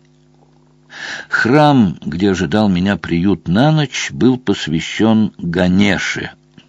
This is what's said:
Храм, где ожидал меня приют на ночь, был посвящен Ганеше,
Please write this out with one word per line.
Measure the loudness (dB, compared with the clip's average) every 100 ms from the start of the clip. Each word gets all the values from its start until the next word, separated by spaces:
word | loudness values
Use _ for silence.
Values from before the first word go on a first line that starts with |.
| _ _ _ _ _ _ _ _ _ -16 -14 -14 -6
Храм, | -2 2 4 4 4 2 0
где | -8 -2 0
ожидал | 0 0 0 2
меня | 0 0 -2
приют | -2 -2 0 -2 -2
на | 0 2
ночь, | 2 -2 -6 -8
был | 0 0 0
посвящен | -2 -6 -4 -4 -4 -2 2 2 0 -4
Ганеше, | -6 -2 2 2 2 0 -4 -8 -10 -16 _ _